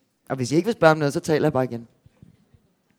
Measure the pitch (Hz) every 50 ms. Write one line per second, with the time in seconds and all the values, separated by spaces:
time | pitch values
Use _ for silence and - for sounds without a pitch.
0 | _ _ _ _ _ _ 127 131 127 113 135 165 175 220 233 - 170 160 156 156
1 | 151 143 143 170 - - 156 143 131 156 147 127 131 123 117 117 117 - _ _
2 | _ - _ _ - - _ _ _ _ _ _ _ _ _ _ _ _ _